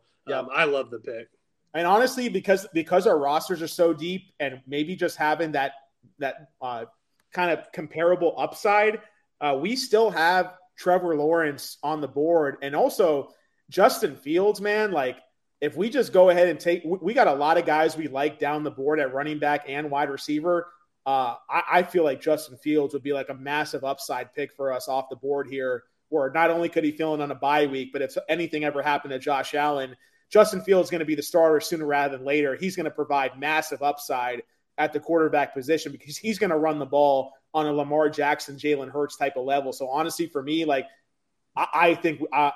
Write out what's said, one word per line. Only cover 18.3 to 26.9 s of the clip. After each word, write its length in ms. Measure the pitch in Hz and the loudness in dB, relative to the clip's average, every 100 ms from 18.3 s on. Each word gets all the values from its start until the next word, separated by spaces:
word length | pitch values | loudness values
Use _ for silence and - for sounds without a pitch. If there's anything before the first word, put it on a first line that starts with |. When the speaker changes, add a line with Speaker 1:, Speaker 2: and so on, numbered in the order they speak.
| 151 | -2
Speaker 1:
down 260 | 143 151 | -2 -2
the 60 | 147 | -4
board 300 | 131 139 156 | -4 -2 0
at 140 | 135 | 0
running 260 | 131 151 151 | -2 -4 -2
back 240 | 147 147 147 | 0 -2 -2
and 220 | 143 151 | -8 -4
wide 200 | 139 143 | -2 -2
receiver. 580 | 135 - 151 151 175 - _ _ _ 135 | -4 -4 -4 0 0 -2 _ _ _ -2
Uh, 300 | 135 123 120 - | 0 0 -6 -4
I, 140 | 151 160 | -4 2
I 120 | 170 | 2
feel 200 | 180 180 | 2 2
like 180 | 156 135 | 2 0
Justin 360 | 156 151 - 127 | -2 -2 -4 -10
Fields 360 | 151 151 139 | -2 0 0
would 80 | 143 | -4
be, 120 | 135 | -4
like, 160 | 139 135 | -6 -6
a 40 | |
massive 500 | 131 135 147 147 143 | -10 -4 -4 -4 -6
upside 500 | 135 139 - 127 123 | -6 -8 -6 -8 -8
pick 180 | - 139 | -8 -10
for 180 | - 135 | -6 -4
us 140 | 127 127 | -4 -4
off 220 | 131 131 | -6 -6
the 60 | 127 | -8
board 320 | 135 143 135 | -4 -4 -4
here, 380 | 135 131 120 _ _ - | -6 -4 -6 _ _ -6
where 200 | 151 135 | -2 0
not 200 | 151 165 | 2 2
only 180 | 165 170 | 2 0
could 140 | 165 | 0
he 80 | 156 | -2